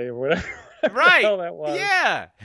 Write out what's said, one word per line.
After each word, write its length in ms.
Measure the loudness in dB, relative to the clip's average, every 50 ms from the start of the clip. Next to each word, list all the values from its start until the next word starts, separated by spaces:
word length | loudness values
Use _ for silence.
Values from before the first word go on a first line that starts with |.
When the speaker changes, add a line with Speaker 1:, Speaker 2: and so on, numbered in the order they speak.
| -6
Speaker 1:
or 80 | -6 -6
whatever, 340 | -4 -2 0 0 -2 -2 -10 -14 -16 -18
<laughs> 140 | -20 -10 -4
whatever 180 | -4 -2 0 4
Speaker 2:
Right. 220 | 4 6 6 6 4
Speaker 1:
the 60 | 2
hell 100 | 0 0
that 160 | -4 -8 -8
was. 240 | -8 -6 -4 -4 -2
Speaker 2:
Yeah. 480 | -2 0 0 2 2 2 0 -2 -6 -10 _ -20